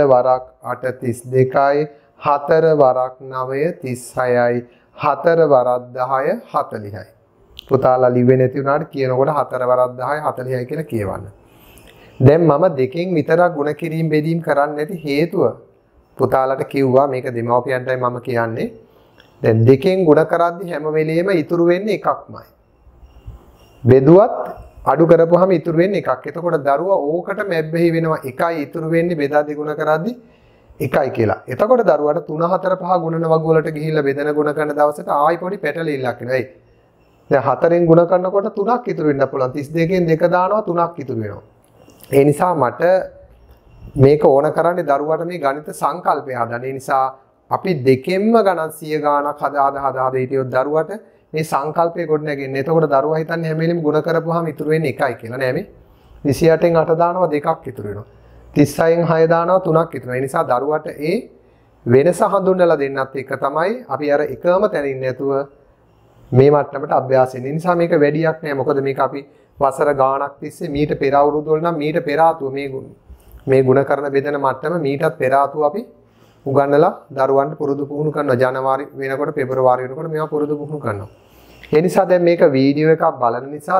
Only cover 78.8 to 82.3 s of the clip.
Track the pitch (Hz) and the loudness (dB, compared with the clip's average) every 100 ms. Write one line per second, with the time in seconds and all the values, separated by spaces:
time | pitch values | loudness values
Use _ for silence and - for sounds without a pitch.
78.8 | 143 131 135 135 165 151 127 131 127 127 | -4 -8 -6 -4 -4 -4 -4 0 2 2
79.8 | 127 131 160 156 156 151 147 151 147 151 | -2 -10 -8 -6 -4 -4 -4 -6 -8 -8
80.8 | 123 101 98 - _ _ - - - 151 | -6 -8 -10 -18 _ _ -20 -20 -4 0
81.8 | 175 202 180 180 170 | 2 0 2 2 2